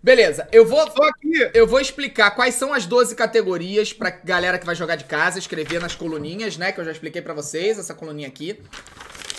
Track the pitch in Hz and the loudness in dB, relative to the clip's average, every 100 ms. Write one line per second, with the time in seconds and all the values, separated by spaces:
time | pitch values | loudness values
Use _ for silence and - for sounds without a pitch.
0 | - 254 185 147 - 220 220 277 311 269 | 6 6 4 2 6 8 8 4 2 2
1 | 302 - 294 320 240 226 220 254 277 - | 2 2 -2 0 2 4 4 4 0 -6
2 | 277 - 208 202 247 240 269 277 175 247 | -6 2 2 2 0 0 -2 -2 0 2
3 | 240 - 233 233 190 180 180 208 214 - | 2 0 0 2 0 -4 -2 -2 -2 -4
4 | 180 - 165 180 180 180 175 170 165 160 | -6 -6 -2 0 0 -2 -4 -6 -4 -4
5 | 135 151 170 180 175 170 143 170 170 - | -4 0 0 -2 -8 -8 -6 -6 -6 -8
6 | 170 156 147 185 220 156 180 190 165 156 | -8 -6 -8 -8 -8 -4 -6 -6 -10 -8
7 | 160 170 165 151 147 156 196 214 - 165 | -10 -10 -10 -10 -8 -4 -2 -2 -8 -14
8 | 160 151 139 - 156 214 - - - - | -12 -12 -14 -12 -12 -12 -16 -20 -20 -20
9 | - - - | -20 -18 -14